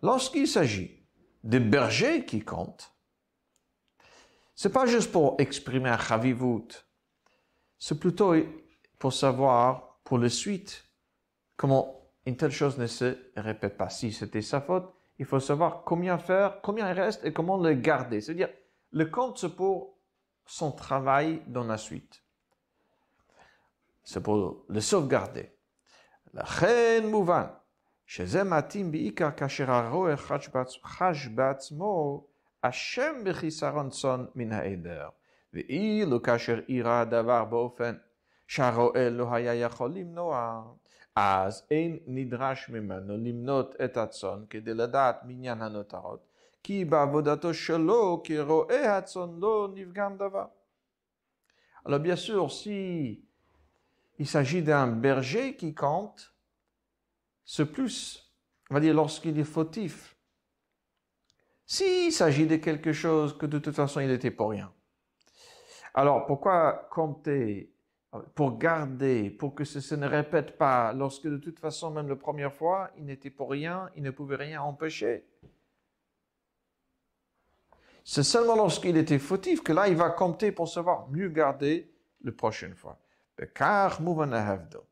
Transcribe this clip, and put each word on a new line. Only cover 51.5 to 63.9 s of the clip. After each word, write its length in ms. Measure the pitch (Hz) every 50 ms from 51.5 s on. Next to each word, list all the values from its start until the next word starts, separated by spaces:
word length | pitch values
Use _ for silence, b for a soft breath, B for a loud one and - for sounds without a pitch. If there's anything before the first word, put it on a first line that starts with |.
| b b b b b b b
Alors 140 | - 139 147
bien 160 | 151 170 180
sûr, 340 | 175 - - 226 202 175 139
si 720 | - - - 208 208 196 190 185 180 170 147 120 104 - - _ _ _ _ _ _ _ _ _ _ _ _ _ _ _ _ _ _ _
il 80 | 151
s'agit 360 | 135 - 156 143 127 151 185 165
d'un 240 | 147 151 143 135
berger 680 | 123 117 113 117 139 135 127 131 123 143 220 262 269 -
qui 200 | - - 160 156
compte, 580 | - - 143 151 175 202 208 - - - - _ _ _ _ _ _ _ _ _ _ _ _ _ _ _ _ _ _ _ _ _ _ _
Ce 180 | - - - 156
plus, 720 | 147 151 - 269 226 208 - - - - - _ _ _ _ _ _ _ _ _ _
on 40 | 139
va 60 | 143
dire, 140 | 151 160 156
lorsqu'il 440 | 156 156 147 156 - - 165 156 151
est 60 | 151
fautif. 720 | 151 - 165 160 160 160 226 214 170 - - - - _ _ _ _ _ _ _ _ _ _ _ _ _ _ _ _ _ _ _ _ _ _ _ _ _ _ _ _ _ _ _
S'il 460 | _ - - 381 381 359 359 349 339 320
s'agit 340 | - 185 160 143 139 156
de 100 | 156 160
quelque 360 | 156 160 170 156 151 156 160 156
chose 440 | 151 - 170 160 156 151 147 147
que 100 | - -
de 120 | 151 151 147
toute 160 | 143 151 143
façon 260 | - 147 139